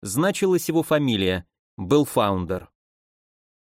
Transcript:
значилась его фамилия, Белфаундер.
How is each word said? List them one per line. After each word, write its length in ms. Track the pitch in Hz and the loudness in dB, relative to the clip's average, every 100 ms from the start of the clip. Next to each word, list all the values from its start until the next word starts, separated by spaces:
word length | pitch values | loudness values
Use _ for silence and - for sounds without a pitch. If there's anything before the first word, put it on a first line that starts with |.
значилась 680 | 101 107 185 196 190 180 - | -6 -2 -2 0 0 0 0
его 160 | 165 | -2
фамилия, 600 | 151 151 139 107 92 92 - _ _ - | 0 0 2 0 0 -2 -6 _ _ -10
Белфаундер. 920 | 92 147 143 131 104 95 87 92 92 _ _ _ _ _ _ _ _ _ _ | 2 2 2 0 0 0 -4 -6 -10 _ _ _ _ _ _ _ _ _ _